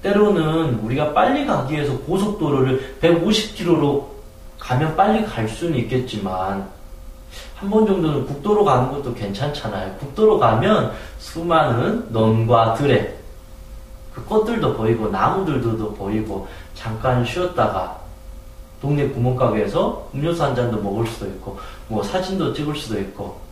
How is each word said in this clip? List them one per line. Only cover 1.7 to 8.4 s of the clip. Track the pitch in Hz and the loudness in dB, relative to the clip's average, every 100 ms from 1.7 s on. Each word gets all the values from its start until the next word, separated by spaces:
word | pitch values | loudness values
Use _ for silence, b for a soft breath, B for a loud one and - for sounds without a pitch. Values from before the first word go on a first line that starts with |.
위해서 | 151 139 120 | -2 -2 -2
고속도로를 | 151 190 208 196 151 135 131 131 - - | -2 0 0 0 0 2 2 0 -4 2
백오십 | 165 165 185 214 - - | 4 4 4 2 0 -4
킬로로 | 170 156 143 139 - - - - - - | 2 4 4 0 -4 -14 -18 -18 -18 -16
가면 | - 123 156 156 | -2 0 2 4
빨리 | 208 220 | 4 4
갈 | 214 - 110 | 0 -2 -4
수는 | - 170 139 | -2 -2 0
있겠지만, | 113 127 123 104 95 92 95 196 196 - - - - - - B B - | 0 -2 -2 -4 -4 -2 -2 -4 -8 -14 -18 -16 -16 -18 -18 B B -8
한 | 196 | 2
번 | 220 214 | 4 6
정도는 | 185 160 139 123 | 4 2 0 -2
국도로 | 143 | -4